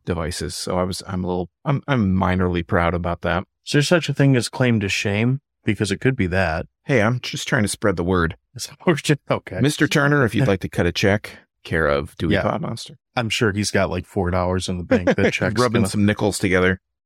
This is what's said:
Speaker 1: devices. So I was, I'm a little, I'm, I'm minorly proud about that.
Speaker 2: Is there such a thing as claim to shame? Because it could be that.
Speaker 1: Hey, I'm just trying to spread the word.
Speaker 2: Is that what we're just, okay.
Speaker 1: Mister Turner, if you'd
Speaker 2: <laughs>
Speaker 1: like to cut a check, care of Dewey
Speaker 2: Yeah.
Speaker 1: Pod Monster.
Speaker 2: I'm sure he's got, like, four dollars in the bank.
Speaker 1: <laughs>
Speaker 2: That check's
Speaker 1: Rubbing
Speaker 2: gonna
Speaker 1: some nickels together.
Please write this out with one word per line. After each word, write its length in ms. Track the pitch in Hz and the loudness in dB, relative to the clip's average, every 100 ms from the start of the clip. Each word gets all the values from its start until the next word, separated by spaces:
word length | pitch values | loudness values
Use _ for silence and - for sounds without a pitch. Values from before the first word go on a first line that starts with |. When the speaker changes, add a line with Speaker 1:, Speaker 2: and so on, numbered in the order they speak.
Speaker 1:
devices. 500 | - 85 78 - 78 | -6 -4 -4 -6 -8
So 240 | - - 90 | -8 -4 -2
I 60 | |
was, 180 | 92 90 - | -2 -6 -8
I'm 160 | 92 | -6
a 20 | 90 | -4
little, 240 | 90 87 _ | -4 -6 _
I'm, 180 | 160 139 - | -4 -4 -2
I'm 260 | 131 98 | 0 2
minorly 500 | 95 92 92 90 87 | 2 2 2 0 -2
proud 300 | 85 90 85 | 0 0 0
about 280 | 87 87 85 | 0 -4 -4
that. 220 | 82 87 - _ - | -2 -2 -4 _ -2
Speaker 2:
Is 60 | |
there 100 | 147 | 0
such 260 | 143 175 147 | 2 2 2
a 60 | |
thing 220 | 139 139 127 | 2 4 4
as 120 | - | 0
claim 300 | - 127 113 | 0 2 2
to 80 | 98 | 0
shame? 520 | - 104 101 120 135 - _ | -2 0 0 0 -2 -6 _
Because 260 | - 104 98 | -4 -2 -2
it 100 | 98 | 0
could 160 | 131 131 | 0 0
be 100 | 92 | 0
that. 380 | 92 87 80 - _ | 0 0 -2 -6 _
Speaker 1:
Hey, 180 | - 127 | 0 2
I'm 180 | 107 127 | 2 0
just 260 | - 147 - | -6 -10 -2
trying 160 | 139 | 0
to 60 | 101 | 0
spread 280 | - 104 90 | 0 -2 0
the 80 | |
word. 320 | 87 92 82 - _ | 0 2 0 -4 _
Speaker 2:
Is 120 | - - | -14 -14
that 120 | - | -4
what 60 | 185 | 0
we're 80 | |
just, 260 | 143 - 143 - | 0 0 -2 0
okay. 300 | 117 - 92 | -4 -4 -2
Speaker 1:
Mister 260 | 135 - 151 | 0 2 0
Turner, 380 | 147 139 143 | 2 4 4
if 100 | 113 | 2
you'd 140 | 117 123 | 2 2
Speaker 2:
<laughs> 0 | |
Speaker 1:
like 120 | 95 | 0
to 80 | - | -2
cut 180 | - 87 | -2 0
a 60 | |
check, 460 | - 101 104 - - _ _ | 2 2 0 -4 -16 _ _
care 240 | - 82 76 | -4 0 2
of 300 | 71 76 - | 0 -2 -6
Dewey 180 | 82 | -2
Speaker 2:
Yeah. 80 | 95 | 0
Speaker 1:
Pod 180 | 107 - | 0 -2
Monster. 380 | - 113 - - _ | -6 -10 -14 -20 _
Speaker 2:
I'm 140 | 127 110 | -6 -4
sure 240 | - 110 | 0 0
he's 180 | 98 101 | 0 0
got, 200 | 101 90 | 0 0
like, 160 | 90 - | -2 -4
four 240 | 101 87 | -4 -2
dollars 380 | 90 90 92 92 | 0 0 -2 -2
in 100 | 90 | -6
the 60 | |
bank. 240 | 85 233 254 | 0 0 2
Speaker 1:
<laughs> 80 | 208 | 2
Speaker 2:
That 160 | 202 | 0
check's 280 | - 92 104 | 0 0 2
Speaker 1:
Rubbing 220 | 123 117 | 2 2
Speaker 2:
gonna 80 | 98 | 0
Speaker 1:
some 160 | 107 104 | 2 2
nickels 320 | 104 104 - | 2 0 0
together. 420 | 98 92 92 95 _ _ | 0 2 2 0 _ _